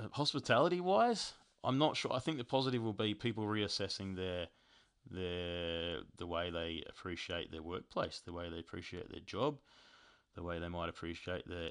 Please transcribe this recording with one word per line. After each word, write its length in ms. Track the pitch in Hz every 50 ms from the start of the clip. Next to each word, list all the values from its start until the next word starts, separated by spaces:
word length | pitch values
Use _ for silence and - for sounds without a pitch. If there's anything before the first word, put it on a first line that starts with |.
| 110 -
hospitality-wise, 1200 | - 135 147 147 - 143 - - 120 120 151 175 180 180 175 185 196 214 226 247 240 190 - - - - - _ _ _
I'm 160 | - 123 131 135
not 180 | 151 147 -
sure. 160 | - - -
I 60 | 127 127
think 180 | - 165 160
the 80 | 135 117
positive 380 | - - 131 131 131 127 120
will 100 | 113 113
be 220 | 104 95 110 107 104
people 300 | - - 120 107 110 107
reassessing 720 | 104 107 107 104 98 - - 101 92 - - 98 98 95
their, 320 | 92 92 92 90 87 85 - - _ _ _ - - - _ _ _ _ -
their, 920 | - 92 92 90 87 90 87 87 87 87 87 85 85 85 85 85 85 60 50 - - -
the 80 | 90
way 240 | 87 85 85 87 90
they 320 | 85 82 85 85 82 80 - -
appreciate 640 | - - - 92 87 85 - - 87 85 - 90
their 120 | 85 80
workplace, 600 | 80 82 87 - - - - 180 - 87 - - -
the 80 | 87
way 160 | 85 87 87 85
they 80 | 82 85
appreciate 520 | 85 - - 90 85 - 90 90 - -
their 100 | - -
job, 380 | - - - 95 123 151 147 135 - - - - - - - - - - - _ _ _ _
the 80 | -
way 160 | 85 87 85 82
they 100 | 85 85
might 200 | 87 85 85 85
appreciate 580 | - - - 82 85 - - 90 90 90 -
their 240 | - 90 87 82 80